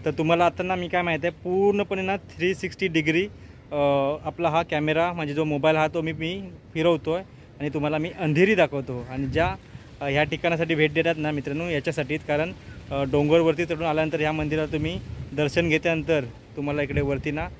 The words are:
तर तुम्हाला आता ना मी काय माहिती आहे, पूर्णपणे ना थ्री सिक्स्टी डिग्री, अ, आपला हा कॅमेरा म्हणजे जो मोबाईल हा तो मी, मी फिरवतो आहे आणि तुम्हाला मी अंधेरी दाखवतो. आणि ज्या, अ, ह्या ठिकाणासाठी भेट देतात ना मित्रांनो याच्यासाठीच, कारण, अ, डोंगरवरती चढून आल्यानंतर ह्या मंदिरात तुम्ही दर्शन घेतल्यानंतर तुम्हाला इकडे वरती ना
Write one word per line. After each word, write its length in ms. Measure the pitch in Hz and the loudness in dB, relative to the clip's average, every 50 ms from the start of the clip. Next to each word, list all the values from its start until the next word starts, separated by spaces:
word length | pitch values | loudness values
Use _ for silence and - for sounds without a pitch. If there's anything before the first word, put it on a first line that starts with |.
| - | -2
तर 60 | 160 | -2
तुम्हाला 360 | 143 160 160 160 170 170 175 | -2 0 2 2 4 4 4
आता 160 | 170 170 - | 2 2 0
ना 120 | 180 180 185 | -4 -2 -2
मी 140 | 180 180 165 | -4 -4 -2
काय 140 | 185 180 | -2 0
माहिती 240 | 175 175 165 151 165 | 0 0 -2 0 -2
आहे, 160 | 170 165 - - | -4 -4 -4 -6
पूर्णपणे 580 | 180 180 190 196 202 202 202 202 196 196 190 | -2 0 4 4 4 4 2 0 -2 -2 -4
ना 140 | 190 185 196 | -2 -2 -4
थ्री 380 | 196 - - - - 165 185 190 | -4 -6 -14 -6 -2 -2 -2 0
सिक्स्टी 320 | - - 180 - - 190 | -2 -6 -8 -4 -4 -4
डिग्री, 400 | 185 156 160 151 156 156 170 196 208 - - - - - - - - | 0 0 2 2 2 2 0 0 -2 -8 -16 -20 -20 -20 -20 -14 -6
अ, 40 | 151 147 143 143 139 139 139 139 151 151 - | -2 0 2 4 4 2 2 0 -2 -4 -6
आपला 240 | 151 135 - 170 160 | -8 -6 -2 -2 2
हा 140 | 151 165 | 2 0
कॅमेरा 500 | 175 - 165 151 151 151 156 160 170 175 | 0 0 -2 -2 0 2 2 2 2 0
म्हणजे 220 | 175 170 156 143 143 | 0 -4 -4 -4 -2
जो 100 | 151 156 | -2 0
मोबाईल 320 | 151 147 143 135 156 160 | 0 0 2 4 4 4
हा 120 | 156 156 156 | 4 2 2
तो 120 | 156 170 | 0 -2
मी, 120 | 156 160 | -4 -4
मी 300 | 156 151 160 160 180 196 196 180 170 - - - - | -4 -4 -6 -6 -6 -8 -10 -14 -16 -18 -20 -8 -4
फिरवतो 380 | 165 160 175 170 156 - 151 | 2 2 4 2 2 0 -4
आहे 120 | 160 180 190 - - - - - - - | -4 -4 -6 -10 -20 -20 -20 -20 -12 -8
आणि 80 | 143 147 | -8 -4
तुम्हाला 300 | 139 156 143 151 156 156 | -2 -2 0 0 0 -2
मी 120 | 156 180 202 - | -2 -4 -6 -4
अंधेरी 360 | 180 156 147 151 185 202 220 | -2 0 4 4 4 6 6
दाखवतो. 500 | 185 165 143 143 139 131 135 127 123 120 123 | 4 4 2 2 -6 -6 -6 -8 -8 -8 -8
आणि 160 | 127 131 139 | -6 -6 -6
ज्या, 300 | 131 123 156 165 185 190 - - - - - - - - - | -2 0 0 0 0 -2 -8 -14 -20 -20 -20 -20 -20 -12 -6
अ, 40 | 143 | -4
ह्या 200 | 143 139 147 156 | 0 2 2 2
ठिकाणासाठी 500 | 151 165 151 - 170 170 160 165 160 165 | 2 0 -2 0 0 0 0 0 0 4
भेट 180 | 151 156 151 | 4 4 4
देतात 220 | 147 160 165 170 165 156 | 4 2 2 2 0 0
ना 120 | 151 151 | -2 -2
मित्रांनो 380 | 151 143 127 147 139 156 170 175 | -2 -2 -4 -4 -4 -4 -4 -2
याच्यासाठीच, 560 | 165 143 135 - 139 - 143 127 151 156 - | -2 -2 -2 -2 -2 -2 -2 -2 -4 -6 -2
कारण, 280 | - 147 147 160 180 185 - - - - - - - | -2 0 0 0 -2 -6 -12 -16 -16 -16 -16 -10 -6
अ, 120 | 139 139 | -4 -2
डोंगरवरती 600 | 139 135 139 143 147 147 160 170 165 165 156 151 175 | -2 2 2 4 4 6 6 6 6 4 2 2 -2
चढून 220 | 160 170 151 165 | -2 -2 -2 0
आल्यानंतर 340 | 160 151 156 160 160 165 156 | 0 2 2 0 0 0 0
ह्या 120 | 151 156 | 0 0
मंदिरात 360 | 156 156 151 147 156 156 156 151 | 0 0 -2 0 0 -2 -2 -2
तुम्ही 320 | 160 151 147 160 180 196 - - - - - - | -2 -2 -2 -2 -4 -6 -10 -10 -12 -12 -10 -6
दर्शन 360 | 143 139 151 139 - 180 170 165 | -2 0 0 2 2 2 2 4
घेतल्यानंतर 560 | 151 160 - 175 165 160 147 156 165 147 127 113 113 - - - - | 2 2 2 2 0 0 0 0 0 0 0 -4 -12 -16 -20 -14 -8
तुम्हाला 260 | 151 143 143 143 147 | -6 -4 -2 -2 -2
इकडे 180 | 143 135 143 147 | -2 0 0 -2
वरती 300 | 143 143 139 131 - 151 | 0 0 -2 -2 -4 -4
ना 180 | 143 151 165 185 - - | -4 -4 -6 -8 -10 -14